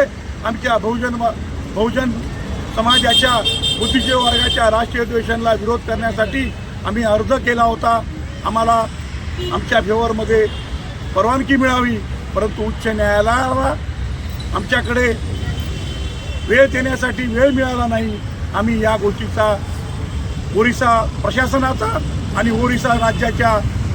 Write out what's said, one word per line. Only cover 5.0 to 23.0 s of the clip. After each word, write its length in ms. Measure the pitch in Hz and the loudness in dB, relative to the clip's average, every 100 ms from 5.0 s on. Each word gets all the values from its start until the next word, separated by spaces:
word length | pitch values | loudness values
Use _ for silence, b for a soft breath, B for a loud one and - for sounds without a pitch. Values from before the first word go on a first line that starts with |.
अधिवेशनाला 480 | 233 233 220 233 226 214 | -2 -2 -2 0 2 0
विरोध 200 | 208 233 233 | 0 -2 -2
करण्यासाठी 540 | 220 226 220 214 277 220 - - - 175 | -2 -2 0 0 0 -4 -6 -10 -6 -4
आम्ही 160 | 208 | 0
अर्ज 280 | 226 214 214 262 | 2 2 2 0
केला 180 | 240 233 | 2 2
होता. 380 | 233 226 233 233 220 - - - | 2 2 0 0 -2 -8 -10 -6
आम्हाला 400 | - 220 226 233 220 - - - - - 180 | -2 0 2 2 2 -4 -8 -8 -6 -6 -4
आमच्या 280 | 180 190 233 | -4 0 0
फेवरमध्ये 640 | 190 220 233 220 214 220 208 - - - - - - | 2 0 2 0 2 2 2 -2 -8 -8 -8 -8 -4
परवानगी 420 | - 220 262 240 269 | 0 2 2 2 2
मिळावी, 400 | 262 247 240 220 - - - | 4 2 2 0 -4 -8 -4
परंतु 320 | 196 214 214 214 | -2 -2 -2 -4
उच्च 200 | - 226 | -2 -2
न्यायालयाला 880 | 214 208 208 214 247 262 262 269 302 - - - - - - - 185 | 0 2 4 4 2 2 2 0 -2 -4 -4 -4 -4 -6 -6 -4 -4
आमच्याकडे 500 | - 247 233 240 247 226 - - - - - - - - - - - - 180 | 0 0 2 2 2 0 -2 -4 -4 -4 -4 -4 -6 -6 -6 -6 -6 -6 2
वेळ 180 | 240 269 | 4 4
देण्यासाठी 600 | 254 262 254 254 226 247 | 4 0 0 -2 -2 -2
वेळ 240 | 226 277 | 4 4
मिळाला 360 | 262 254 247 233 | 4 0 0 0
नाही. 320 | 226 226 208 - - - | 0 -2 -4 -6 -6 -4
आम्ही 280 | 185 220 226 | -2 0 2
या 140 | 214 220 | 2 2
गोष्टीचा 580 | 202 202 220 226 214 202 - - - - - - - - - 190 | 0 -2 -4 0 2 2 -2 -6 -6 -6 -4 -4 -4 -4 -2 2
ओरिसा 440 | 240 233 247 226 220 - | 2 2 2 2 2 -2
प्रशासनाचा 760 | 202 220 254 269 262 262 220 269 - - - - | -2 0 2 2 0 0 -2 -2 -2 -4 -2 0
आणि 120 | 233 226 | 0 2
ओरिसा 320 | 247 240 254 233 | 2 2 2 2